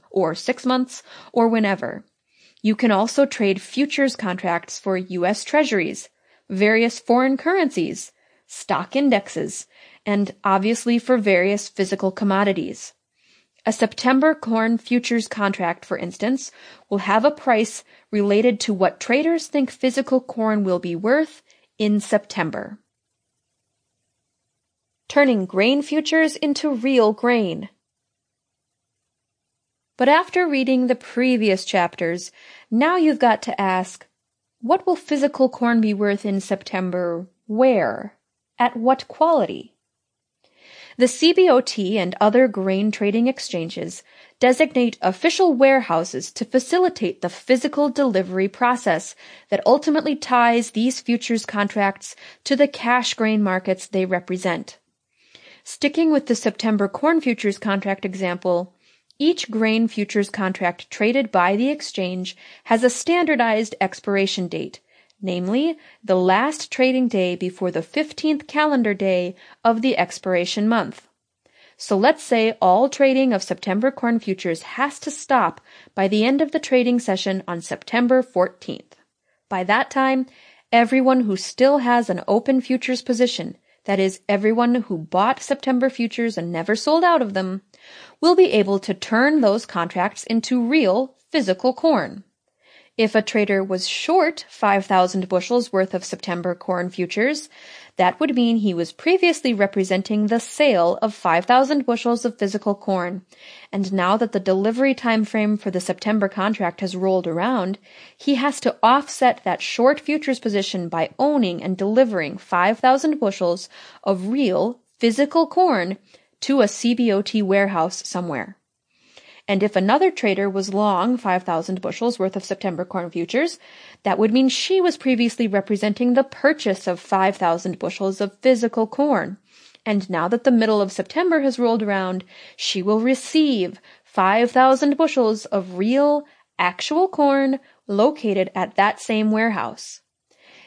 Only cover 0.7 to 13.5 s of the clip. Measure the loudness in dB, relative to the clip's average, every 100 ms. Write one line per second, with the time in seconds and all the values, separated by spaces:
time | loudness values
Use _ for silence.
0.7 | 0 -2 -8 -20 -20 -6 0 2 2 0
1.7 | -2 -6 -10 -16 _ _ _ _ _ -2
2.7 | 2 2 2 2 0 0 0 0 -2 -4
3.7 | -4 -2 0 -2 -2 -6 -4 -4 -4 -6
4.7 | -10 -4 -4 -4 -2 -2 -2 -2 0 2
5.7 | 0 -2 -6 -16 _ _ _ -8 0 2
6.7 | 4 0 -2 0 2 2 0 0 0 0
7.7 | -2 -4 -6 -14 _ _ _ _ -12 -4
8.7 | -4 -2 0 2 2 -2 -8 -8 -10 -18
9.7 | _ -20 _ -4 -2 -2 -4 0 2 2
10.7 | -2 0 0 2 0 4 2 2 -2 -4
11.7 | -6 -4 -2 -4 -2 0 2 0 -2 -6
12.7 | -10 -16 -20 _ _ _ _ _